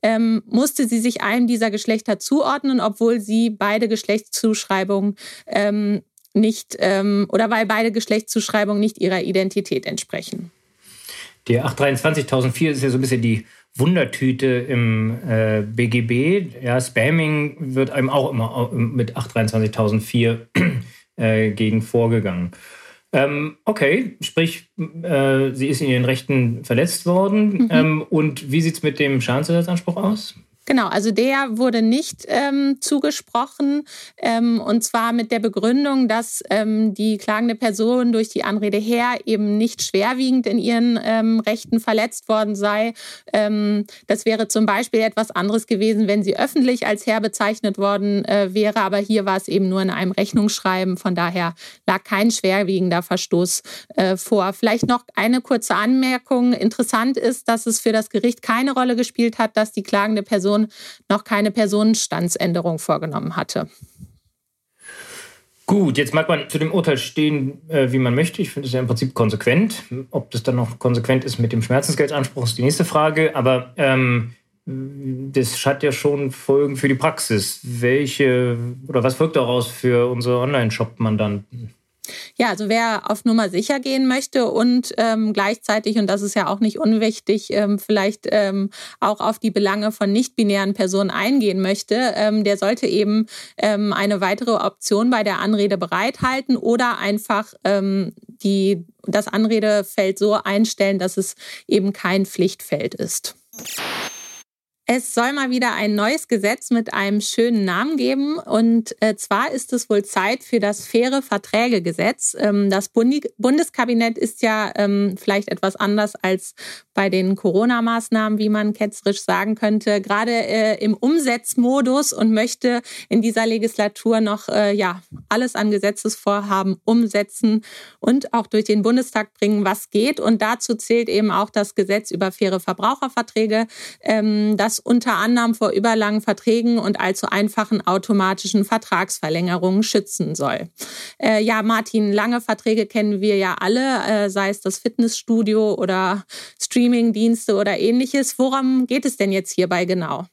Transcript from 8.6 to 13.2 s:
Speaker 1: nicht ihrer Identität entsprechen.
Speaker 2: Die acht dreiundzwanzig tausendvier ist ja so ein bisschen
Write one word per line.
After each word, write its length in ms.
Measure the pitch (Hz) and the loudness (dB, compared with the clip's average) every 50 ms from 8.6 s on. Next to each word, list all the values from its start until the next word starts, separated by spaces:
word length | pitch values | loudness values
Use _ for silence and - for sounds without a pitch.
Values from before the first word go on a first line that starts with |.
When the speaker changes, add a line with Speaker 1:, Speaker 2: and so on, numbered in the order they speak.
| 208 202 208 202 | 0 0 0 0
Speaker 1:
nicht 180 | 208 220 214 - | 0 0 -2 -2
ihrer 220 | - 190 190 185 | -2 0 0 0
Identität 680 | - - 185 185 190 190 190 202 190 - 175 160 - | -2 0 0 0 0 0 -2 -4 -4 -2 -4 -4 -4
entsprechen. 640 | 160 156 - - _ - 151 - - - 185 175 170 _ _ _ _ _ _ _ - - - - - - - - - - _ _ | -4 -8 -8 -8 _ -10 -10 -8 -8 -10 -10 -10 -14 _ _ _ _ _ _ _ -20 -20 -20 -20 -20 -18 -18 -20 -20 -20 _ _
Speaker 2:
Die 140 | - 117 120 | 0 0 0
acht 180 | 123 127 117 - | 0 -2 -2 0
dreiundzwanzig 480 | 139 139 135 131 - 160 156 151 139 | 2 2 2 2 0 0 0 0 -2
tausendvier 440 | - - 131 123 127 123 - 165 160 | 0 0 0 0 0 0 0 0 0
ist 120 | 147 135 127 | 0 0 0
ja 60 | 139 | 0
so 80 | 123 131 | 2 2
ein 40 | 135 | 0
bisschen 200 | 127 127 123 | 0 0 2